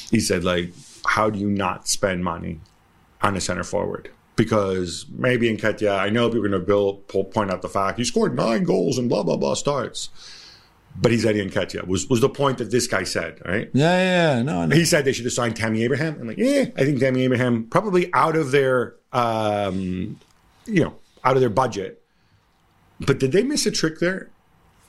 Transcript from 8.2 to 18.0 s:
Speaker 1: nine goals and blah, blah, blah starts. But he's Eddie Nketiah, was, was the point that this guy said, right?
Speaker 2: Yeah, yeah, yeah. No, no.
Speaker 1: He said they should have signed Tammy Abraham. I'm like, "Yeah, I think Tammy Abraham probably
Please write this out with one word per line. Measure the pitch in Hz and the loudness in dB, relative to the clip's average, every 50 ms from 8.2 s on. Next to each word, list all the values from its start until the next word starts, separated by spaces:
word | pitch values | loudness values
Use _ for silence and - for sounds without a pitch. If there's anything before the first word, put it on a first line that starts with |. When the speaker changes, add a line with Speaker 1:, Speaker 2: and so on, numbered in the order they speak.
| 220 170 127 | 0 0 0
Speaker 1:
nine | 131 170 220 226 208 185 | 0 0 0 0 0 0
goals | 165 160 - - 165 - 127 | 0 0 2 2 0 0 0
and | 123 120 | 0 0
blah, | 151 202 196 | 0 0 0
blah, | 170 151 | 0 -2
blah | - 139 139 131 | 0 0 -2 -2
starts. | - - 139 143 135 110 - - - - - - - - - - - - - - - - _ _ _ _ - - 92 | -2 -2 -2 -2 -2 -4 -6 -8 -10 -10 -10 -12 -16 -18 -18 -20 -20 -20 -20 -20 -20 -20 _ _ _ _ -18 -4 0
But | 95 123 117 | 2 2 2
he's | 117 104 | 4 2
Eddie | 113 107 104 98 | 2 2 2 0
Nketiah, | 90 - 104 90 - - 90 87 | -2 -2 -2 -4 -2 -4 -6 -4
was, | 87 95 92 - - | -2 -2 -2 0 2
was | 131 113 131 | 2 4 4
the | 131 | 2
point | 131 - 143 139 127 | 2 2 0 0 0
that | - 120 98 | -2 -2 0
this | 113 123 117 | 0 0 0
guy | - 113 95 95 | 0 0 -2 -2
said, | - - 101 82 82 76 - - | -2 -2 -4 -4 -4 -8 -10 -6
right? | 85 90 113 - - - | -4 -2 -2 -2 0 2
Speaker 2:
Yeah, | 127 147 165 180 185 | 2 4 4 4 4
yeah, | 185 185 180 180 170 160 139 | 2 2 4 4 4 4 4
yeah. | 117 120 | 2 0
No, | 147 175 - - | 0 0 0 0
no. | 156 143 | 4 4
Speaker 1:
He | 165 170 | 4 4
said | - 175 151 135 | 4 2 2 2
they | 139 120 | 2 0
should | 117 117 | -2 -2
have | 123 - | -4 -2
signed | - 120 117 110 | -2 0 -2 -2
Tammy | - 113 113 110 110 113 | -2 -2 0 0 0 0
Abraham. | 120 143 127 156 165 151 135 | 0 0 0 -2 -4 -6 -8
I'm | 123 | -10
like, | 113 110 - | -10 -4 -2
"Yeah, | 220 269 285 277 247 - - | 0 2 2 2 0 0 0
I | - 135 | 0 0
think | 143 147 117 | 0 2 2
Tammy | 131 135 127 127 127 | 2 2 2 2 2
Abraham | 127 127 120 127 123 120 113 113 | 2 2 2 2 2 0 0 0
probably | - - 170 202 214 180 180 | 0 0 0 0 2 2 2